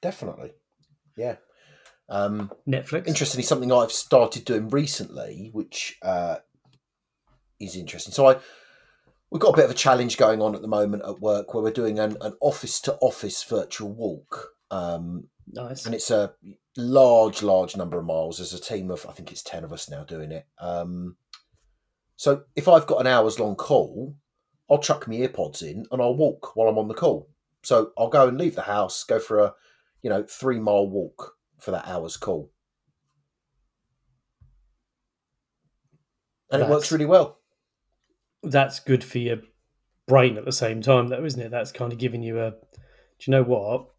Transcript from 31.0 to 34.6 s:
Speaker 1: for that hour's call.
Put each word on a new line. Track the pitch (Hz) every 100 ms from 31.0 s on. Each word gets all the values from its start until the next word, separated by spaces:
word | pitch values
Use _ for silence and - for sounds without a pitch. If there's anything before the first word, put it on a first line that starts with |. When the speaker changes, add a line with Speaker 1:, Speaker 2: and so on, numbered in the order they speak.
| 82 _ - _ _ _
Speaker 1:
for | -
that | 92 -
hour's | 90 82 -
call. | - 87 76 _ _ _ _ _ _ _ _ _ _ _ _ _ _ _ _ _ _ _ - _